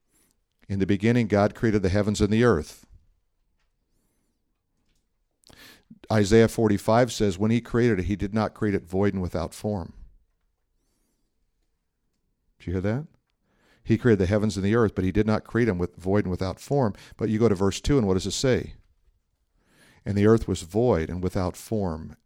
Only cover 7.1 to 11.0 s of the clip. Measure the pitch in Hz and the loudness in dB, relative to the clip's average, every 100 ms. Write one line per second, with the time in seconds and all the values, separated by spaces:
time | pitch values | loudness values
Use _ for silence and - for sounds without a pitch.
7.1 | - 104 90 107 117 - 120 120 95 90 | 0 -2 0 0 -2 -2 0 2 0 -2
8.1 | 101 101 107 107 - 107 98 - 92 101 | -4 -4 -2 -4 -2 -2 -2 -2 -2 0
9.1 | 95 87 90 82 - 110 104 82 - - | -2 -4 -6 -6 -8 -8 -8 -8 -16 -20
10.1 | _ _ _ _ _ _ _ _ _ | _ _ _ _ _ _ _ _ _